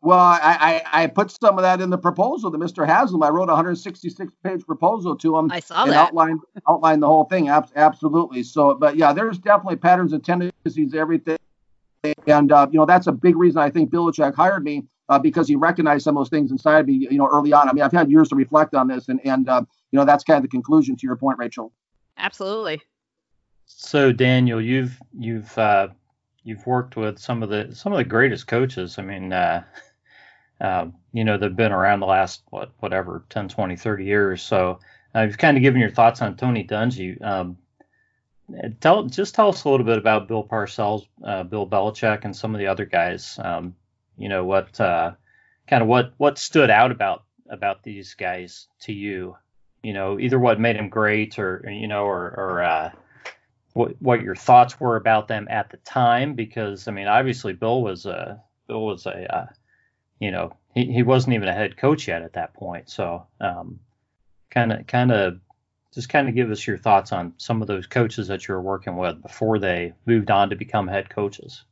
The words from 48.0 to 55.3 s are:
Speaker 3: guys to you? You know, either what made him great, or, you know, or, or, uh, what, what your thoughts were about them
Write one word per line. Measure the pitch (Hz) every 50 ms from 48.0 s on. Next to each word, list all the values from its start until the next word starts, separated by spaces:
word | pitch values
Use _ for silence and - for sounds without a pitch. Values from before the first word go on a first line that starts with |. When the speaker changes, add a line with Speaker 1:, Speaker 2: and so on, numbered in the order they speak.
| 95 - -
Speaker 3:
guys | _ 98 92 90 90 90 87 - - - _ _ _
to | - - 110
you? | 101 101 104 98 92 90 90 98 _ _ _ _ _ _ _ _ _
You | _ 107 101
know, | 98 98 95 101 101
either | 123 127 127 131
what | 123 123 113 104
made | 113 117 113
him | 107 107 98
great, | 90 113 107 107 107 107 107 104 - -
or, | 104 95 92 92 - -
you | 101 104 107 107
know, | 107 104 101
or, | 101 98 90 90 90 - -
or, | 98 95 90 87 87
uh, | 87 82 78 78 - - - _ _ _ _ _ - - _ _ _ _ _ _ _ _
what, | 117 117 - - -
what | - 131 123 117
your | - - -
thoughts | - - - 123 123 123 123 - -
were | - 123 117
about | 113 95 117 110 110 104
them | -